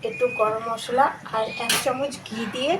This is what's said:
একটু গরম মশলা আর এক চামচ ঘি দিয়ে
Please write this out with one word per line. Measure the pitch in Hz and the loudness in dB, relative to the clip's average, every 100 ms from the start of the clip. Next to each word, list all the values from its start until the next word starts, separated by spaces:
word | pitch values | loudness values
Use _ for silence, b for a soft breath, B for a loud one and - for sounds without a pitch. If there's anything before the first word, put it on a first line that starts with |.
| 226 | -4
একটু | 440 247 - | 0 0 4
গরম | 214 220 226 | 2 2 -2
মশলা | 226 - 247 285 - - | -4 0 4 4 2 -4
আর | 220 220 - | -2 -2 -4
এক | 240 - | 0 2
চামচ | 277 254 285 - - | 2 0 -2 -6 -10
ঘি | 220 226 | -6 -4
দিয়ে | 247 269 | -2 0